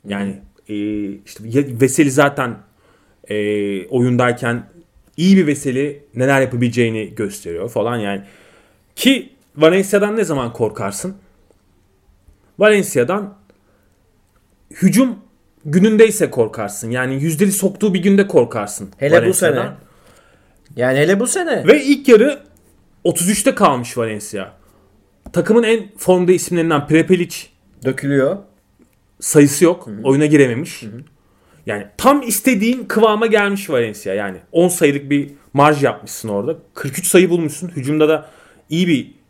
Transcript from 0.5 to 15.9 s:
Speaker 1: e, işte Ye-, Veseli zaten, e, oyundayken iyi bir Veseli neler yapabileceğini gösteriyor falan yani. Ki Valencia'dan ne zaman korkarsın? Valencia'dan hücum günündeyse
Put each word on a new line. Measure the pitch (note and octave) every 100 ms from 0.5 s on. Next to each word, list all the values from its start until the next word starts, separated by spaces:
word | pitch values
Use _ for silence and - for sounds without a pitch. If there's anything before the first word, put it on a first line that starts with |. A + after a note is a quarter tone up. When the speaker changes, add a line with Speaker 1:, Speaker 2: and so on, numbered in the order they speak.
| _ -
Speaker 1:
e, | G#2 G#2 G#2+ G2+
işte | G2 - - A2
Ye-, | A#2+ C#3 A#2
Veseli | C3 C3 C#3+
zaten, | C3 C#3+ C#3+ B2 G2+ _ _ _ _ _ _ -
e, | G#2 G#2 G#2 G2+ G2 E2+
oyundayken | C3 B2 B2 B2 A#2+ B2 A#2+ - - _ _ _ -
iyi | F3+ G3
bir | D3+
Veseli | C#3+ C#3+ B2 C#3+ C#3+ _
neler | A2+ C3 C3+
yapabileceğini | B2+ B2 B2 A2+ A#2 A2+ G#2+
gösteriyor | A2+ G2+ - E2+ E2+ A2
falan | A#2 A2 A#2+
yani. | G2+ G2 G2 _ _ _ _ _ _ -
Ki | B3+ C4 - _ _ C#3+
Valencia'dan | D#3 F#3 G3 G3+ G#3 A3
ne |
zaman | G3 C#3+ A#2+
korkarsın? | A#2+ A2 - G2+ G2+ F#3 G3 _ _ _ _ _ _ _ _ _ _ _ _ _ -
Valencia'dan | G#3 G#3 G3+ C3 B2 G3 G3+ - _ _ _ _ _ _ _ _ _ _ _ _ _ -
hücum | F#3 E3+ C4 G#3 _ _ _ _
günündeyse | D3+ E3+ G#3+